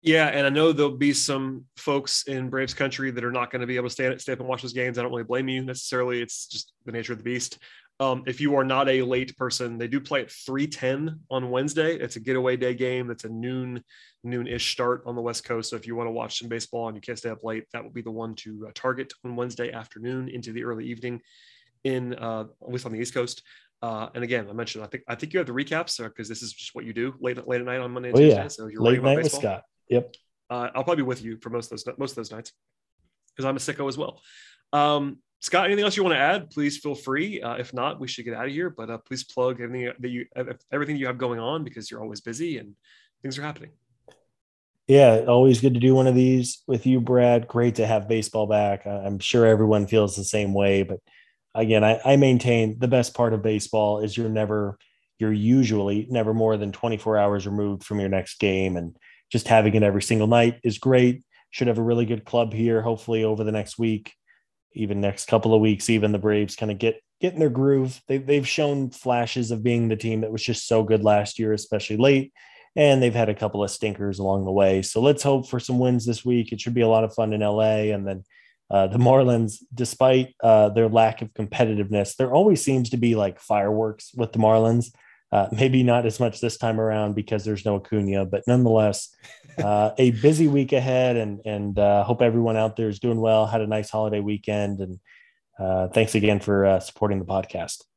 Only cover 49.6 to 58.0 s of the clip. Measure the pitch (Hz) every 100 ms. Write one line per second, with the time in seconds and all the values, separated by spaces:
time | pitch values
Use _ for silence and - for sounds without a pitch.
49.6 | 110 107 101 110 104 95 95 107 101 98
50.6 | 101 98 92 95 _ _ _ _ _ 113
51.6 | 110 107 107 113 127 139 139 127 123 117
52.6 | 110 113 123 127 120 - 120 110 107 107
53.6 | - 110 104 104 107 101 117 110 104 107
54.6 | 101 101 _ _ _ _ 110 107 107 131
55.6 | 120 107 101 101 123 123 107 110 110 107
56.6 | 101 98 117 110 110 107 101 101 98 104
57.6 | 104 98 - 104